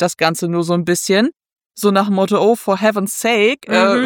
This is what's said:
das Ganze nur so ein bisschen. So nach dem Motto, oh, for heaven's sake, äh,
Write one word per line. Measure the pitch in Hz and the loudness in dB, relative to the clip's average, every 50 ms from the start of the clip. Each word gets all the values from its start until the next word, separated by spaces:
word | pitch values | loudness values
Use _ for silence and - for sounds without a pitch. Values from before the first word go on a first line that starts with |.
das | 175 175 - - | -2 -4 -2 0
Ganze | 165 160 165 - 185 170 | -2 -2 -2 -2 -4 -4
nur | 170 170 170 | -2 -2 -2
so | 165 175 | 0 -2
ein | 175 165 | -2 0
bisschen. | 170 175 - - - 190 196 226 320 - _ _ _ _ _ _ _ - - | -2 -2 -2 0 0 0 2 2 0 -2 _ _ _ _ _ _ _ -10 -2
So | - 208 | 0 0
nach | 196 196 202 202 | 2 2 0 0
dem | 196 | 0
Motto, | 190 190 190 208 190 | 0 0 2 2 2
oh, | 175 208 233 | 2 2 2
for | - - - 196 185 | 0 0 -4 -2 0
heaven's | 208 240 208 208 190 202 - - | 0 0 0 0 -4 -6 -6 -4
sake, | - 226 240 214 208 220 277 - - - | -2 -2 0 2 2 0 0 -2 -6 -2
äh, | 220 185 185 196 - 247 254 | 0 2 2 2 2 0 0